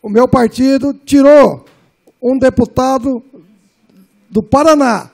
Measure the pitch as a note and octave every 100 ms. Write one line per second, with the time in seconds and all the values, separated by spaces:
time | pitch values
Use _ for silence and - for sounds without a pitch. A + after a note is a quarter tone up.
0 | A3 G#3 B3+ C4 A#3 - C4 C4+ C#4 -
1 | - C#4 C#4 D4 A3 C3 _ _ _ _
2 | _ _ B3 C4 C4 B3+ A#3+ - C4 C4+
3 | C4 A#3+ _ - _ _ _ _ _ _
4 | _ _ _ G#3+ - C4+ D#4+ D4+ C4 G3
5 | -